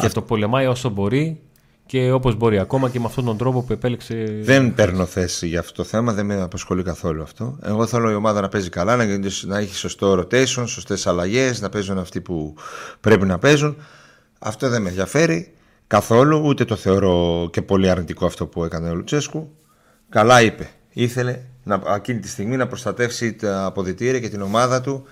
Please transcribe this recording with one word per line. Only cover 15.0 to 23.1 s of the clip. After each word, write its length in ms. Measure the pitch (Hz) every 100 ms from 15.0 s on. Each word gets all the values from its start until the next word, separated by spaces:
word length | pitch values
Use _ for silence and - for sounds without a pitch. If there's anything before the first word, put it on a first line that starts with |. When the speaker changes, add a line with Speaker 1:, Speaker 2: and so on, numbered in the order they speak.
| 95 143 170 165 175 _ _ _ -
Speaker 2:
καθόλου, 540 | 104 - 117 143 156
ούτε 200 | 151 139
το 120 | 113 104
θεωρώ 720 | 98 98 95 87 85 85 85
και 100 | -
πολύ 280 | 92 98 95
αρνητικό 360 | 90 80 78 90
αυτό 200 | - 82
που 180 | -
έκανε 260 | 82 82 85
ο 40 |
Λουτσέσκου. 560 | 85 - 147 147 156 156 - _ _ _ _ _
Καλά 340 | 117 107 123
είπε. 260 | 113 - 76 - _ -
Ήθελε 400 | 120 127 123 123 - -
να, 200 | - 98 87 101
εκείνη 220 | 113 117
τη 80 | 95
στιγμή 280 | - 101 131
να 100 | 123
προστατεύσει 680 | - 104 95 120